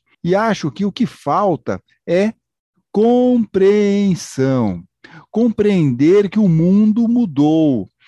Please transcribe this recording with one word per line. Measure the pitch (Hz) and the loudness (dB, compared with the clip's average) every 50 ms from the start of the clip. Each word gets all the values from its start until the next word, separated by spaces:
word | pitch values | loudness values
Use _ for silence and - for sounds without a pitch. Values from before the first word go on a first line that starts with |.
| _ _ _ _ - | _ _ _ _ -4
E | 170 180 | -2 -2
acho | 196 220 226 202 - - 151 | 0 0 -2 -2 -4 -6 -8
que | - - 202 | -6 -6 -6
o | 202 | -6
que | - - 240 | -4 -4 -4
falta | 156 - - - 143 147 180 208 196 165 127 - - 101 90 - _ _ _ _ - | -4 -6 -8 -6 -4 -2 0 0 -2 -2 -4 -6 -8 -8 -8 -10 _ _ _ _ -2
é | 170 185 202 220 226 _ _ _ _ _ _ _ _ _ _ _ | -2 0 0 -2 -4 _ _ _ _ _ _ _ _ _ _ _
compreensão. | - 196 214 233 247 247 247 247 247 240 220 - - 190 190 196 208 208 208 202 202 202 202 196 175 - - - - - 131 135 131 127 117 104 90 85 87 _ _ _ - - - - - _ | -2 0 0 2 2 2 2 2 0 0 -2 -4 -2 0 2 2 2 2 2 0 0 0 0 0 -2 -4 -6 -8 -4 -2 -2 0 0 0 -2 -2 -4 -8 -12 _ _ _ -20 -20 -20 -20 -20 _
Compreender | - 214 240 240 220 - 208 208 202 180 160 139 120 120 143 160 190 208 202 185 | -4 -2 0 0 0 0 0 0 2 2 0 0 0 2 2 4 4 2 2 0
que | - 214 | 0 0
o | 214 185 | 2 2
mundo | 160 160 165 180 196 202 220 214 208 233 233 226 | 2 2 2 2 2 2 2 2 0 0 0 0
mudou, | 240 240 240 185 139 127 147 151 156 160 160 147 131 110 92 - _ _ _ | 0 0 -2 -2 0 0 0 2 2 2 2 2 0 -2 -4 -8 _ _ _